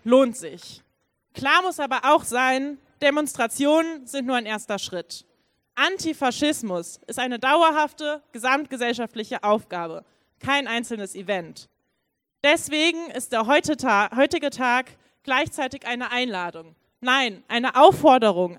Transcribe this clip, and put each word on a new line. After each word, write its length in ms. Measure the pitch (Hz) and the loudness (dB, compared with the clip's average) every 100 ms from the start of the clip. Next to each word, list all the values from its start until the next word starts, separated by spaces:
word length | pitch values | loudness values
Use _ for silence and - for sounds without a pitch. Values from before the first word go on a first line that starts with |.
lohnt 340 | 226 254 262 - | 4 4 4 -2
sich. 440 | 160 175 - - _ _ _ _ _ | -12 -16 -20 -20 _ _ _ _ _
Klar 260 | - 269 330 | -4 2 2
muss 200 | 370 320 | 2 -4
aber 340 | 277 247 254 | -4 0 4
auch 100 | 302 | 2
sein, 540 | - 240 262 262 285 285 _ - | 2 -2 0 0 -4 -10 _ -2
Demonstrationen 1040 | 285 294 302 - 233 - 285 311 330 320 247 | 0 0 -2 -4 -4 0 2 2 2 -6 -10
sind 200 | 277 254 | -8 -4
nur 100 | 247 | -4
ein 100 | 220 | -4
erster 320 | 214 - 202 | -8 -6 -8
Schritt. 480 | - 180 - - - _ _ _ _ | -8 -10 -12 -16 -20 _ _ _ _
Antifaschismus 1300 | - 311 381 320 302 262 - 294 - 214 175 170 - - | -2 0 0 -6 -2 -2 0 -2 -2 -4 -8 -8 -14 -12
ist 120 | - | -8
eine 200 | 254 240 | -6 -2
dauerhafte, 840 | 262 311 320 302 302 - 302 302 _ | 2 4 4 4 -2 -4 -6 -6 _
gesamtgesellschaftliche 1120 | 240 247 277 294 254 240 233 226 - 214 247 | -6 -2 0 -2 -6 -4 -4 -8 -10 -10 -4
Aufgabe, 580 | 208 214 - 180 170 165 - _ _ _ | 0 0 -2 -10 -8 -12 -16 _ _ _
kein 260 | - 277 254 | -4 -2 -2
einzelnes 480 | 233 233 226 196 | -6 -6 -8 -10
Event. 540 | 185 185 190 165 - - _ _ _ _ _ _ _ | -8 -4 -4 -6 -16 -20 _ _ _ _ _ _ _
Deswegen 680 | 285 320 - 302 320 330 330 | 2 2 0 0 0 -2 -6
ist 220 | 226 - | -10 -6
der 140 | 226 220 | -2 2
heute 300 | 294 302 294 | 2 2 -2
Ta-, 400 | 262 202 208 233 | 2 2 2 2
heutige 320 | 294 339 285 | 2 0 -4
Tag 380 | 254 254 247 254 - _ _ | -2 0 0 -2 -12 _ _
gleichzeitig 640 | - 262 294 - 262 277 226 | -4 -2 -2 -4 -8 -8 -8
eine 240 | 240 240 | -8 -6
Einladung. 640 | 247 254 190 175 165 165 _ _ _ | -4 -4 -6 -8 -12 -20 _ _ _
Nein, 420 | 247 269 247 185 - | 0 2 0 -6 -6
eine 300 | 240 254 247 | -4 0 8
Aufforderung, 840 | 320 370 302 254 220 175 180 | 8 8 6 6 4 2 -2